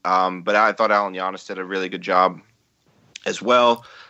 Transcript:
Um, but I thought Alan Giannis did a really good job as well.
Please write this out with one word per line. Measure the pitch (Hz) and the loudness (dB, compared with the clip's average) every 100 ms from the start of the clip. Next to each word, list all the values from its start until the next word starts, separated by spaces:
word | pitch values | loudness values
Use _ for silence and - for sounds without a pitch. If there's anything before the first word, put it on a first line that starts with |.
Um, | 90 92 92 92 | -2 0 0 -4
but | 90 104 | -2 2
I | 110 | 2
thought | - 110 | 2 2
Alan | 104 101 | 2 0
Giannis | 92 92 95 - | -4 -6 -8 -12
did | 95 | -10
a | |
really | 92 95 92 | -6 -6 -6
good | 92 | -8
job | 87 92 92 82 _ _ _ _ _ _ _ - - | 0 2 2 0 _ _ _ _ _ _ _ -12 -8
as | 87 | -6
well. | 101 123 120 117 - - - | 2 4 4 2 -4 -20 -20